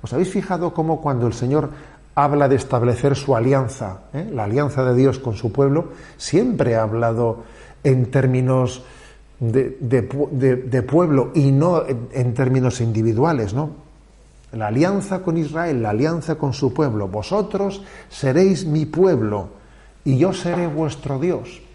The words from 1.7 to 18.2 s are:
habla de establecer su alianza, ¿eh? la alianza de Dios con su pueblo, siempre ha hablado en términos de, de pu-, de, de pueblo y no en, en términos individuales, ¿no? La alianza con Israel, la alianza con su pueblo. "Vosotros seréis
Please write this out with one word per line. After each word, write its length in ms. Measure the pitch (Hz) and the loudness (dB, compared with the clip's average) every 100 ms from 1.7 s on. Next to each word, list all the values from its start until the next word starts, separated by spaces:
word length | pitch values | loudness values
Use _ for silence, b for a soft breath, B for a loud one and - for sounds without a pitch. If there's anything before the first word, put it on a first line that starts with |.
| B B B - | B B B -6
habla 340 | - 143 147 139 | 0 2 4 4
de 80 | 135 | 2
establecer 600 | - 123 120 117 143 139 | 2 0 2 2 0 0
su 180 | - | 0
alianza, 680 | 120 120 135 120 - 104 95 - | 2 4 2 0 -6 -10 -12 -12
¿eh? 180 | 143 214 | -10 -6
la 120 | 135 | -6
alianza 400 | 104 123 147 127 | -2 -2 0 0
de 100 | 127 | 2
Dios 240 | 123 135 131 | 4 4 2
con 160 | 120 | -6
su 180 | 101 117 | -4 0
pueblo, 380 | 107 139 147 170 B B B | 4 4 2 -2 B B B
siempre 600 | - 190 247 170 127 113 | 0 2 2 2 2 2
ha 60 | |
hablado 640 | 110 113 117 117 117 113 B B B B | 2 0 0 2 0 -2 B B B B
en 280 | 147 127 117 | 2 2 2
términos 760 | 135 139 127 127 131 127 - B B B B - - | 2 2 2 2 2 0 -4 B B B B -20 -6
de, 380 | 117 127 123 - | 0 0 0 -4
de 280 | 123 127 127 | 0 0 0
pu-, 220 | 135 143 | -2 -2
de, 260 | 139 131 127 | 2 2 2
de 260 | 131 127 | 0 -2
pueblo 500 | - 151 175 139 123 | 2 2 4 2 2
y 180 | 160 139 | 2 4
no 320 | 135 165 165 | 4 4 2
en, 240 | - 123 120 | 0 -6 -6
en 200 | 135 123 | -4 -2
términos 480 | 117 131 131 127 117 | 0 0 2 0 0
individuales, 720 | 117 110 110 110 156 147 101 | -2 0 0 2 0 0 -2
¿no? 180 | 117 151 - - - - - - - - | -4 -6 -10 -20 -20 -20 -20 -20 -20 -14
La 160 | 113 107 | -6 -2
alianza 540 | 117 175 196 196 185 | 0 0 0 -4 -4
con 140 | 180 165 | -2 -2
Israel, 460 | 147 156 170 131 | -2 -4 -2 -2
la 80 | 110 | -2
alianza 460 | 107 151 165 - 156 | 0 0 -2 -4 -4
con 180 | 139 | -4
su 180 | 117 135 | -2 -2
pueblo. 360 | - 147 107 98 | 0 -2 -2 -4
"Vosotros 760 | 104 101 202 208 196 196 196 B B B | -6 -4 -4 -2 -2 -4 -6 B B B
seréis 560 | - | -4